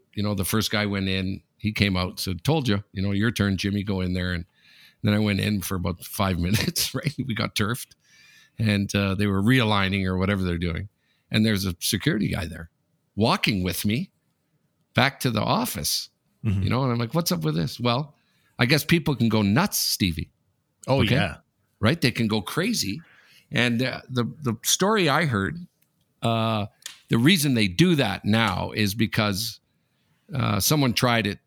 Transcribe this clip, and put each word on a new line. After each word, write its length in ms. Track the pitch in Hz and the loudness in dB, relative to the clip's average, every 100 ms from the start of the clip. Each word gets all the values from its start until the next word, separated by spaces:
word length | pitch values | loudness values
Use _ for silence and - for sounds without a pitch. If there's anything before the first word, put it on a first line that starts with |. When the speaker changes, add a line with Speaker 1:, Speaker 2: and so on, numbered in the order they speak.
| _ | _
Speaker 1:
you 80 | - | -4
know, 120 | 104 | -2
the 100 | 98 | -2
first 260 | 90 110 - | 0 0 0
guy 160 | 107 104 | 0 0
went 220 | 101 98 | 0 -2
in, 340 | 95 95 98 - _ | -2 -2 -6 -12 _
he 140 | 107 | -6
came 240 | 107 101 92 | 0 2 2
out, 220 | 90 - | -2 -4
said, 240 | - 87 | -6 -4
"Told 240 | - 160 120 | 0 0 2
you, 140 | 101 - | 0 -2
you 100 | 98 | -6
know, 100 | 98 | -4
your 180 | 101 110 | -2 -2
turn, 260 | - 101 95 | 0 0 0
Jimmy, 260 | 98 101 | -2 -4
go 180 | 98 95 | -2 -4
in 140 | 92 | -2
there." 180 | 90 90 | -2 -4
And 140 | 87 85 _ _ - - _ | -4 -8 _ _ -20 -20 _
then 120 | 104 | 0
I 40 | 104 | 2
went 220 | 107 98 | 2 0
in 200 | 101 104 | 0 -2
for 140 | 92 | -2
about 300 | 95 90 87 | -4 -4 -6
five 340 | - - 98 85 | -8 -2 0 0
<laughs> 80 | 87 | 0
minutes, 480 | 107 - - - | 0 0 -2 -4
right? 200 | - - - | -4 -6 -4
We 160 | 135 | -4
got 200 | 110 107 | -4 -4
turfed, 400 | - 104 123 - _ _ _ - - _ - | -2 -2 -4 -8 _ _ _ -20 -20 _ -4
and, 360 | 110 101 101 | 0 2 2
uh, 200 | 101 98 | 0 0
they 120 | 95 104 | 0 0
were 160 | 98 | 2
realigning 640 | 101 131 110 104 95 98 92 | 4 4 4 2 2 0 0
or 100 | 92 | 0
whatever 260 | 95 101 | 0 0
they're 160 | 92 85 | 0 -2
doing. 300 | 87 82 98 - _ _ _ | -2 -4 -8 -14 _ _ _
And 140 | 117 | 0
there's 200 | 110 101 95 | 2 2 -2
a 80 | 87 | -4
security 480 | - 101 - 156 87 | -4 -2 -2 -2 -2
guy 180 | 87 85 | -4 -6
there 240 | 80 85 _ _ _ _ - | -10 -14 _ _ _ _ -2
walking 460 | 113 190 - 101 | 0 0 0 0
with 220 | 87 85 | -2 -2
me 260 | 104 117 196 _ _ _ _ _ _ _ _ | -2 -2 -4 _ _ _ _ _ _ _ _
back 260 | - 131 - | 0 0 0
to 100 | 127 | -2
the 120 | 110 | 0
office, 680 | 113 160 247 - 73 - - _ _ _ | 0 0 -2 -4 -4 -4 -6 _ _ _
Speaker 2:
Mm-hmm. 180 | 113 98 | -2 0
Speaker 1:
you 80 | 98 | 0
know, 120 | 113 | 0
and 80 | 135 | 0
I'm 80 | 117 | 0
like, 160 | 117 | -2
"What's 160 | 160 175 | -2 -2
up 120 | 175 | -2
with 100 | 156 | -2
this?" 240 | 156 151 - | -2 -4 -2
Well, 380 | 120 120 147 - _ _ _ - | -2 -2 -4 -12 _ _ _ -2
I 80 | 123 | 2
guess 160 | 147 | 2
people 300 | - 170 160 | 2 0 2
can 140 | 143 117 | 0 2
go 140 | 107 | 4
nuts, 360 | 101 113 180 - | 4 2 2 -2
Stevie. 520 | - - 98 76 - _ _ _ _ _ - | -2 0 -2 -2 -8 _ _ _ _ _ -2
Speaker 2:
Oh, 140 | 139 | 2
Speaker 1:
Okay? 120 | - | 4
Speaker 2:
yeah. 220 | 123 98 71 _ _ _ _ | 2 0 -4 _ _ _ _
Speaker 1:
Right? 220 | 107 165 | 0 2
They 100 | 127 | 0
can 160 | 104 113 | 0 0
go 120 | 107 | -2
crazy. 580 | 92 - 196 196 107 123 - - _ - _ | -4 -4 -2 -2 -4 -6 -12 -20 _ -20 _
And, 300 | 120 120 117 | 0 0 0
uh, 180 | 131 117 - | -2 -4 -6
the, 160 | 127 113 - | -4 -4 -4
the 120 | 135 110 | -4 -4
story 460 | - - 190 220 165 | -2 0 2 2 2
I 180 | 143 165 | 2 0
heard, 320 | 107 95 113 175 _ _ _ _ _ | 0 -2 -4 -12 _ _ _ _ _
uh, 460 | 120 113 113 110 101 - - - - | -2 0 0 0 -4 -8 -18 -18 -2
the 60 | 117 | 2
reason 340 | 131 190 147 | 4 4 4
they 140 | 120 104 | 2 2
do 260 | 87 180 | 4 4
that 300 | 160 113 92 | 4 2 -2
now 480 | - 110 110 92 92 | 2 2 2 0 -2
is 200 | 71 104 | -2 -2
because, 680 | 110 107 - 104 98 117 - _ _ _ _ _ _ - | 0 0 2 0 0 -4 -10 _ _ _ _ _ _ -10
uh, 240 | 143 113 104 | -2 0 0
someone 360 | - 151 135 | 2 2 2
tried 320 | 107 127 117 101 | 2 2 2 0
it, 100 | 101 | -4